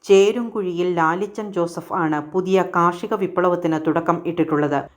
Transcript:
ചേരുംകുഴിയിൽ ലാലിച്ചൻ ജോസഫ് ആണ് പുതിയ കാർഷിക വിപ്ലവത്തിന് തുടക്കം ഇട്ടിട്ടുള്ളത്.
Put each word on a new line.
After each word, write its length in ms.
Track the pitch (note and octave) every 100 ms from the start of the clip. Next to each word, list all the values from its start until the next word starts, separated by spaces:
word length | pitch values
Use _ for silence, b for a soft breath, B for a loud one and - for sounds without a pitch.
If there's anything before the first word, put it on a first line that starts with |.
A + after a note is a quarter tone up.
ചേരുംകുഴിയിൽ 920 | - G3 G3+ A3+ A#3 A3 F#3 E3+ F3+ E3+
ലാലിച്ചൻ 560 | D#3+ F3 G#3 G#3+ G#3
ജോസഫ് 400 | F#3 E3+ E3+ -
ആണ് 380 | F#3+ D#3+ D3+ D3
പുതിയ 320 | F#3 F#3 F#3+ F3 F3
കാർഷിക 380 | F3 F3 G#3+
വിപ്ലവത്തിന് 680 | G#3+ F#3 F3+ F3+ F3 E3+ D#3 D#3
തുടക്കം 360 | D#3+ D#3+ E3+ E3+
ഇട്ടിട്ടുള്ളത്. 580 | E3+ D#3+ D3+ D3 C#3 -